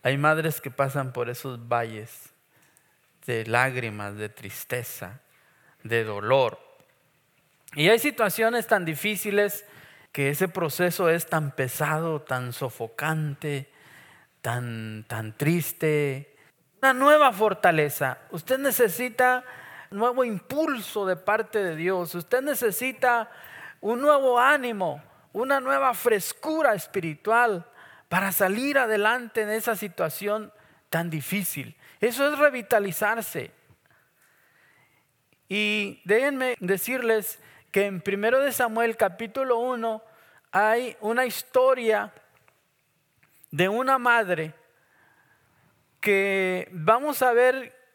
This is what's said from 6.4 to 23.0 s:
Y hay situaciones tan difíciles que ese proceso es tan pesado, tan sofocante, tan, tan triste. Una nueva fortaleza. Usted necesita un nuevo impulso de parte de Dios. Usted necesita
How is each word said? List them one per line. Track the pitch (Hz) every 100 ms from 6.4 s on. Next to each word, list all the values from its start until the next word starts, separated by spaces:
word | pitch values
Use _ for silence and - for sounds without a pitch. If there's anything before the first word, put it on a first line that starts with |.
| 120 - - _ _ _ _ _ _ _ _ _ -
Y | 143 170
hay | 226
situaciones | 294 - 214 - 226 233 226
tan | 208 165
difíciles | 151 208 208 214 202 202 202 - - - - _
que | - 139
ese | 147 180
proceso | 185 160 - 180 170 175
es | 170 -
tan | 160 147
pesado, | - 131 - 151 156 165 156
tan | 151 127 123
sofocante, | 117 131 - 113 - 147 160 151 139 151 139 135 _ - - - - _ _
tan, | 117 120 120 113 110 107 107
tan | 110 110 -
triste. | 147 170 - - 156 151 143 135 143 _ _ _ _ _
Una | 269
nueva | 254 277 302 277
fortaleza. | 190 214 190 185 160 147 - 135 127 -
Usted | 175 - 262
necesita | 277 233 226 165 247 226 254 254 247 - - - -
un | 202
nuevo | 240 247
impulso | 247 196 - 285 311 254 190 208 190
de | 175
parte | - 190 220 220
de | 185 156
Dios. | 170 190 165
Usted | 175 165 254
necesita | 277 269 233 180 254 240